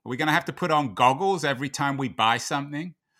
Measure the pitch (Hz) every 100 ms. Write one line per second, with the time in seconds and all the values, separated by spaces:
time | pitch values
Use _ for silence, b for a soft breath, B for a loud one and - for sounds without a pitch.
0 | - 127 151 160 170 151 175 156 135 95
1 | 127 135 190 180 143 127 139 - 143 139
2 | 131 104 110 117 - 147 143 147 175 -
3 | _